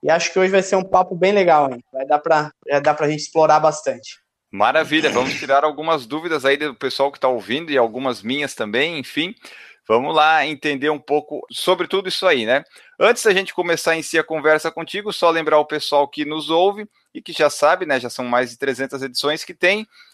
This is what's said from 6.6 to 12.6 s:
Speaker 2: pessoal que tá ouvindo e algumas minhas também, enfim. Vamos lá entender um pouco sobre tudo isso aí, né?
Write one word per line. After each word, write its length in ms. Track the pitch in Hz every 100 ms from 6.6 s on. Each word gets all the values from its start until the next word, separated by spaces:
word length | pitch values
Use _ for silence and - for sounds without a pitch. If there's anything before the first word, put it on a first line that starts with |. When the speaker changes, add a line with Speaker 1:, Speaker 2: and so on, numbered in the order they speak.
| 151 123
Speaker 2:
pessoal 360 | 135 - 139
que 80 | -
tá 80 | 131
ouvindo 440 | 123 95 131 165
e 80 | 135
algumas 420 | 117 117 131 117
minhas 320 | 107 139 143
também, 460 | - 107 117 156 165
enfim. 340 | 127 143 180 - - - - _ -
Vamos 280 | 113 147 156
lá 300 | 156 160 143
entender 460 | 147 151 139 147
um 80 | 151
pouco 440 | - 147 - 151 -
sobre 360 | - - 180 170
tudo 220 | 190 190
isso 180 | - 190
aí, 180 | 143 110
né? 180 | 135